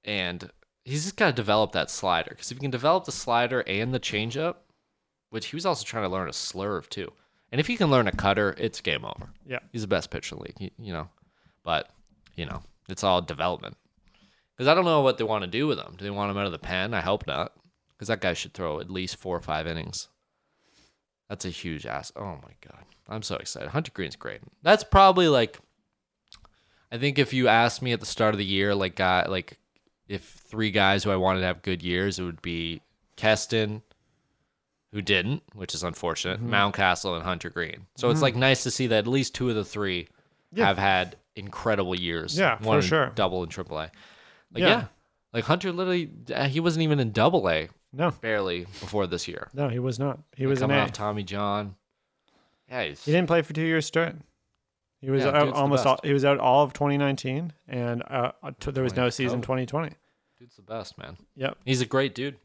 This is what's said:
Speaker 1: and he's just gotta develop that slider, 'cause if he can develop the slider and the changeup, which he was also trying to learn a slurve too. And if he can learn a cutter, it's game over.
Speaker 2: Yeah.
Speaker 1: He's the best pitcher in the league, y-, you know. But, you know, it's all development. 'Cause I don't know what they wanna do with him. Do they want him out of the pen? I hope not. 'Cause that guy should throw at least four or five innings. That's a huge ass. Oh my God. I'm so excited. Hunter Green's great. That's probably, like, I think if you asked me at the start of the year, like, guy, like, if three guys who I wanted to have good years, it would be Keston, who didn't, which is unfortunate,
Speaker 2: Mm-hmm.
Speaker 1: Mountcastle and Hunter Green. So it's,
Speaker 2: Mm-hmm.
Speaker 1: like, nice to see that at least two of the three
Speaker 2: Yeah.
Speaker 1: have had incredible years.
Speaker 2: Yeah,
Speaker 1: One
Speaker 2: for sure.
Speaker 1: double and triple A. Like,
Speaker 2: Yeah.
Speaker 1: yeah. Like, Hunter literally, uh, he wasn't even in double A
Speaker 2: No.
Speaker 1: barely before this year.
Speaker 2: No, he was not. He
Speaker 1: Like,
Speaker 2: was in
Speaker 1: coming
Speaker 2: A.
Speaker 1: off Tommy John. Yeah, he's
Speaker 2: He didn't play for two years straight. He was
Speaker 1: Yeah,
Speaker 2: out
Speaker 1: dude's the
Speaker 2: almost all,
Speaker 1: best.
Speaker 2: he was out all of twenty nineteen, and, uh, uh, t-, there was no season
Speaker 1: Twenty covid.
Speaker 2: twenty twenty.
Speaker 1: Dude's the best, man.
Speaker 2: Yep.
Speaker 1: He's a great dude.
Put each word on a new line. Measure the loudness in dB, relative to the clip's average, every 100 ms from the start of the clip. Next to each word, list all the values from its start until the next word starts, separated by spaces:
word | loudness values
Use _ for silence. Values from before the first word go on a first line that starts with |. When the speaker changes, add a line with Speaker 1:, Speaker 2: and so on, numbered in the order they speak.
Speaker 1:
and | -4 -4 -4 -6 -12 _ _ _
he's | -8 -6
just | -6 0
gotta | 0
develop | 2 2 2 4
that | 0 -2
slider, | -2 0 0 -2 -10
'cause | -12
if | -8
he |
can | -6
develop | 0 2 2 0
the |
slider | -8 0 2 2 0 -2
and | -2 -2
the | -2
changeup, | -2 -4 -4 -4 -4 -6 _ _ _ _ _ _ _
which | -10 -8
he | -4
was | -2
also | -2
trying | -4 -4
to | -2
learn | -2 -4
a |
slurve | -6 -8 -4 -4 -4 -6
too. | -10 -10 _ _ _ _
And | -4
if | -2
he | 0
can | 4
learn | 4 4
a |
cutter, | 2 2 4 2 0
it's | -4 -4
game | -4 -4
over. | -4 -12 -14 -18
Speaker 2:
Yeah. | -12 -12 -10
Speaker 1:
He's | -8
the | -2
best | -2 -2
pitcher | -10 -10 -12
in |
the |
league, | -14 -12
y-, | -14 _
you | -10
know. | -10 -10 _ _ _ _ _
But, | -2 -2 -2 _ _ _ _ -10
you | -10
know, | -10 -14 _ _
it's | -2
all | 2 2
development. | 0 -4 -4 -4 -10 -18 _ _ _ _ _ _ _ _
'Cause | 2
I |
don't | 4
know | 4 4
what | 4 2
they |
wanna | 0 -2 -2
do | -2 -2
with | -2
him. | -6 -10
Do |
they | -8
want | -4 -4
him | -2
out | -4
of |
the | -4
pen? | -4 -4 -2
I | -2
hope | -2 -2 -2
not. | -4 -6 _ _ _ _ _
'Cause | -4
that | -2
guy | 0
should | -2 -6
throw | -6 -6 -6
at | -6
least | -8 -8 -8
four | -6 -6
or |
five | -4 -4 -4
innings. | -6 -8 -10 -14 _ _ _ _ _ _ _ _ _ _ _ _
That's | -10
a | -8
huge | -8 -8 -8 -6
ass. | -8 -8
Oh | -12 -12 -12
my | -18 -20
God. | -20 -20 -20 _ _
I'm | -10
so | -6 -8
excited. | -8 -10 -4
Hunter | -4 -6
Green's | -6 -8 -8
great. | -12 -14 -18 _
That's | 4 4
probably, | 6 8 8 8 6
like, | 6 4 -2 _ _ _ _ _ _ _ -20 -20 _ _ _ _
I | -2
think | 0 2
if | 2
you | 4 6
asked | 8 6 2
me | -2
at | -2
the | -4
start | 2 2
of | 4
the |
year, | 0 2 2
like, | 2 0
guy, | 0 2 4 2
like, | -2 -4 -14 _ _ _ _ _
if | -10
three | -10 -20 _ -2 0
guys | 4 4 4
who | 2
I | 2
wanted | 2 2
to | 0
have | -2
good | -4 -4
years, | -2 0 0 -2
it |
would | -6 -8
be | -6 -6 -6 -8 _ _ _ -2
Keston, | 2 2 2 -2 -2 -4 _ _ _ _ _ _ _ _ _ _ _
who | -8
didn't, | 2 2 2 -4 _
which | -14 -10
is | -6
unfortunate, | -6 -4 -4 -4 -4 -4
Speaker 2:
Mm-hmm. | 0
Speaker 1:
Mountcastle | 2 2 4 2 2 0 -4
and |
Hunter | -4 -6 -6
Green. | -6 -8 -8 -18 -2
So | 2
it's, | 4
Speaker 2:
Mm-hmm. |
Speaker 1:
like, | 2 2
nice | 2 2
to | 0
see | -2 2
that | 2
at | 2
least | 0 0
two | -2 -2
of | -2
the |
three | -4 -4 -4 -4 -6 _ _ _ _
Speaker 2:
Yeah. | 0 2
Speaker 1:
have | 4
had | 2 2 0 -6 _
incredible | -16 -14 -6 -2 0 0 -2
years. | -2 -4 -4 0
Speaker 2:
Yeah, | 0 0
Speaker 1:
One | 2 2
Speaker 2:
for | 4
sure. | 2 2
Speaker 1:
double | 0 0 0
and | -6
triple | -8 -10 -8
A. |
Like, | -8 -12 -20 -20 -20 -20 _
Speaker 2:
Yeah. | 0 4
Speaker 1:
yeah. | 4 0 _ _ _ _
Like, | -6
Hunter | 0 0 0
literally, | -4 0 0 -2 -10 -8
uh, | -2 0
he | 2
wasn't | 2 2
even | 2 2
in | 2
double | 4 4 4 2
A | 0 -2 _ _
Speaker 2:
No. | -4 -2
Speaker 1:
barely | -2 -2 0 0 -4 -6 -12
before | -6 -2 0
this | -2 -6
year. | -10 -12
Speaker 2:
No, | -6 -4
he | -2
was | -4 -2
not. | -4 -4 -12 -4
He |
Speaker 1:
Like, | 0
Speaker 2:
was | 2
in | 2
Speaker 1:
coming | 2
Speaker 2:
A. |
Speaker 1:
off | 2
Tommy | -2 -4 -4
John. | -6 -4 -2 -2 -4 -12 _ _ _ _ _ _ _ _ _
Yeah, | -6
he's | -6 -6
Speaker 2:
He | 0
didn't | 0 4
play | 2
for | 0
two | -2 0
years | 0 0
straight. | -2 -2 -6 -20 _ _ _ _ _ _ _
He | -2
was | 2
Speaker 1:
Yeah, | 4
Speaker 2:
out | 4
Speaker 1:
dude's | 4
the | 4
Speaker 2:
almost | 4 4 4
all, | 2
Speaker 1:
best. | 2
Speaker 2:
he |
was | 4
out | 4 4
all | 6 6
of | 4
twenty | 2 0 2
nineteen, | 0 0 -2 -4 -6 -10 _
and, | -4 -2 -4 -4
uh, | -2 -4 -4
uh, | -14 -8
t-, | -6
there | -2
was | 0 2
no | 0
season | 0 -2 -2
Speaker 1:
Twenty | -2 -2 -2
covid. |
Speaker 2:
twenty | -4 -6
twenty. | -10 _ _ _ _
Speaker 1:
Dude's | -20 _
the |
best, | _ -10 -10 -12
man. | -16 -16 _ -6
Speaker 2:
Yep. | -6 -6
Speaker 1:
He's | 0 0
a | 2
great | 2 0
dude. | -2 -8 -8